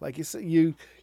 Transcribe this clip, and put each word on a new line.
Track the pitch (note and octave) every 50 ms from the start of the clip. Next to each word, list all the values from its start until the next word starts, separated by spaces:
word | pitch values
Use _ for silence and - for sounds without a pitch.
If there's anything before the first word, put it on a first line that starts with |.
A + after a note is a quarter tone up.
Like | - C#3 B2+ -
you | D#3
said, | - - A#2 -
you, | E3+ E3 E3 D#3+ E3 D3+ - - - - _